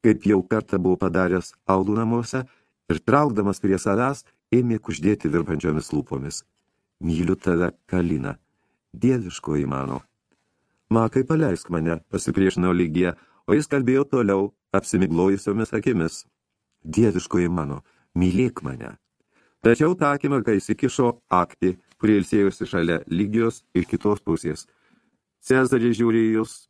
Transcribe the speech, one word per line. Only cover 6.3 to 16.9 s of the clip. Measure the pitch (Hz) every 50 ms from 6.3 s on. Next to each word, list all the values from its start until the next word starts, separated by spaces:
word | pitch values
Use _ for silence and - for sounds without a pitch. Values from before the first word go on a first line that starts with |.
| - - _ _ _ _ _ _ _ _ _ _ _ _ -
„Myliu | 85 82 78 90 85 95
tave, | 92 - 95 87 85 87 85 - _ _
Kalina, | _ - 90 90 85 82 67 65 - - - _ _ _ _ _ _ _ _ _ _ -
dieviškoji | 90 107 123 131 123 107 90 - - - - 76 73 71
mano.“ | 67 69 67 67 67 67 65 - _ _ _ _ _ _ _ _ _ _ _ _ _ _ _ _ _
„Makai, | 110 113 113 110 - 131 131
paleisk | - 160 156 160 117 87 82 - -
mane“, | 87 82 78 82 82 80 _ _
pasipriešino | - 92 - - 90 - 95 95 - - 87 92
Ligija, | 90 90 90 82 78 87 90 90 82 - _ _ _ _ _
o | -
jis | 127 147 151 -
kalbėjo | - 139 131 117 131 135 143
toliau, | 139 - 127 120 101 98 98 98 101 _ _ _ _
apsimiglojusiomis | - 98 - - - 92 92 85 82 82 90 98 98 98 - 104 101 110 110 -
akimis: | - 110 101 135 120 92 80 82 - - - _ _ _ _ _ _ _ _ _ _ _ _
„Dieviškoji | 78